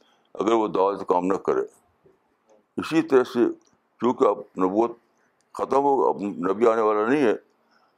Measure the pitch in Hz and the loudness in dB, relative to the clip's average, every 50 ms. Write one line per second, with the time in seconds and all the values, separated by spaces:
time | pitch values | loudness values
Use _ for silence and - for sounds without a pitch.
0 | _ _ _ _ _ _ - - 87 101 117 113 107 101 85 95 92 98 101 95 | _ _ _ _ _ _ -8 -4 -2 0 0 0 0 -2 0 0 0 0 -2 -4
1 | 95 - 95 90 90 92 98 90 - - 69 64 - - _ _ _ _ _ _ | -2 -2 -2 0 0 0 -2 -2 -2 -2 -2 -2 -4 -6 _ _ _ _ _ _
2 | _ _ _ _ _ _ _ _ _ _ _ _ _ _ - - - - 151 165 | _ _ _ _ _ _ _ _ _ _ _ _ _ _ -12 -10 -8 -2 0 -2
3 | 160 165 139 127 127 - - 120 117 - - - _ _ _ _ _ _ _ - | 0 4 4 2 2 2 0 0 0 0 0 -6 _ _ _ _ _ _ _ -4
4 | - 120 123 123 135 107 101 98 - - - 98 92 92 95 107 117 117 - - | -2 -2 0 2 2 0 0 -2 -6 -12 -6 -2 -2 0 0 0 0 -2 -2 -10
5 | _ _ _ _ _ _ _ _ _ _ - - 123 123 131 135 139 143 139 123 | _ _ _ _ _ _ _ _ _ _ -10 -8 -4 -2 0 0 2 2 2 2
6 | 73 60 - - 98 101 - - 85 92 98 104 117 113 113 113 110 107 107 104 | 2 0 0 -2 -6 -8 -6 -4 -4 -4 -2 2 2 2 2 4 2 0 2 0
7 | 107 113 135 151 139 110 98 - - _ _ _ _ _ _ _ _ _ _ | 0 0 0 2 2 2 0 0 -4 _ _ _ _ _ _ _ _ _ _